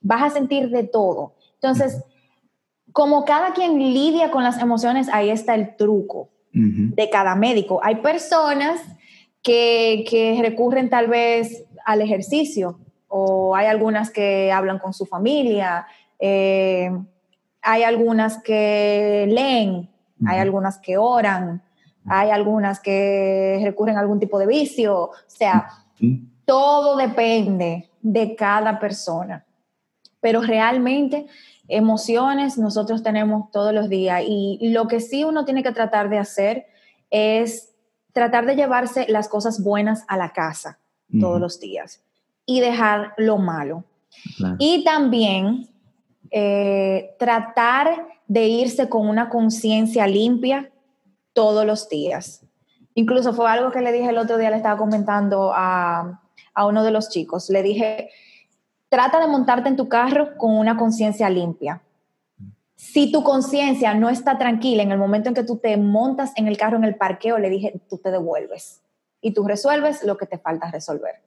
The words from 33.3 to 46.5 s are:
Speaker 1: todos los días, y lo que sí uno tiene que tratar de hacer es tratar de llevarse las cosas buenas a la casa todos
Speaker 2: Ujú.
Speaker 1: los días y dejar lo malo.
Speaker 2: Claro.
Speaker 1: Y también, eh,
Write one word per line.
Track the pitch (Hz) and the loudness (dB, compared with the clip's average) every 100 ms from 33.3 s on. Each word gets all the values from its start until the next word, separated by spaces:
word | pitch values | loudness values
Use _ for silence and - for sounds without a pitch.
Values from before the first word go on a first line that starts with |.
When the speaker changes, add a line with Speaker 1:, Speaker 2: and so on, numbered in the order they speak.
| 214 208 | -2 -2
Speaker 1:
todos | 208 208 | -2 0
los | 214 208 | 0 0
días, | 190 185 180 - | -2 0 -2 -2
y | 208 196 196 226 | -2 -2 -2 0
lo | 226 226 | 0 0
que | 233 | -2
sí | 226 269 | -2 -4
uno | 311 311 | -2 -2
tiene | 277 262 | -2 -2
que | 262 | -2
tratar | 240 220 208 208 | -2 -2 0 0
de | 208 | -2
hacer | 202 - 196 240 - _ _ _ _ | -2 -2 -2 -2 -10 _ _ _ _
es | 214 214 220 233 226 - _ _ _ _ | 0 2 0 -2 -6 -16 _ _ _ _
tratar | 254 240 240 240 | -2 2 2 0
de | 277 | 0
llevarse | 277 247 247 262 247 | 2 2 0 -4 0
las | 214 208 | 0 0
cosas | 214 220 220 | -2 -2 -2
buenas | 196 208 208 220 - | -2 0 0 -2 -4
a | 190 | -4
la | 170 | -4
casa | 185 160 156 156 - _ _ _ 110 | -4 -6 -6 -14 -18 _ _ _ 0
todos | 185 175 | 2 0
Speaker 2:
Ujú. | |
Speaker 1:
los | 175 - | -2 -8
días | 104 95 - - _ _ _ _ - | -12 -12 -12 -20 _ _ _ _ -2
y | 254 | 0
dejar | 240 240 220 208 208 - | 2 2 2 0 -4 0
lo | 220 208 | 0 2
malo. | 185 160 143 165 - _ _ - - - | 0 -4 -6 -8 -12 _ _ -20 -18 -8
Speaker 2:
Claro. | - 180 | -6 0
Speaker 1:
Y | 294 349 | 0 2
también, | 330 311 269 233 214 190 196 247 247 _ _ _ _ _ - | 2 2 2 2 0 0 -2 -2 -6 _ _ _ _ _ -6
eh, | 214 202 | -2 0